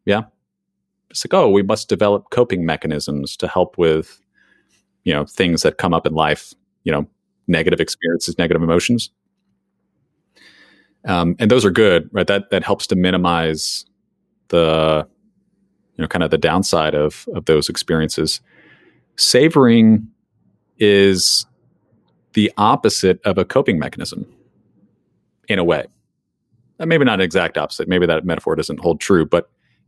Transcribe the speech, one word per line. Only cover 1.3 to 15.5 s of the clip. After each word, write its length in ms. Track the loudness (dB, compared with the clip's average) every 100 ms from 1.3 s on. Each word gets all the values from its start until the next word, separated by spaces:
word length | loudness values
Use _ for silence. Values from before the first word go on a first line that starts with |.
"Oh, 160 | 2 4
we 140 | 2
must 260 | 0 -4 -2
develop 400 | -2 0 0 -2
coping 340 | -2 0 0 -4
mechanisms 720 | -4 -6 -6 -6 -8 -8 -8
to 100 | -6
help 300 | -2 -2 0
with, 440 | 0 0 -4 -14 _ _ _ _ _ _ _ _
you 100 | -4
know, 120 | -4 -4
things 360 | -2 0 0
that 140 | -2 -2
come 160 | -2
up 120 | -2 -2
in 80 |
life, 400 | -2 -2 -2 -8 -20 _ _
you 80 | -4
know, 160 | -4 -4 _ _ _ -4
negative 320 | -2 0 -2
experiences, 580 | -2 -6 -6 -6 -6 -4
negative 240 | -2 0
emotions." 480 | 0 0 0 -4 -6 _ _ _ _ _ _ _ _ _ _ _ _ _ -20 _ _ _ _ _ -4
Um, 300 | -2 0 0
and 100 | 2
those 160 | 4 2
are 60 |
good, 380 | 4 4 4 0
right? 160 | -4 0
That, 240 | -2 0
that 120 | -4
helps 240 | -2 -4 -2
to 80 | 0
minimize 920 | 0 2 0 0 -2 -4 -6 -10 -14 _ _ _ _ _ -2
the, 580 | 0 2 2 2 0 -4 _ _ _ _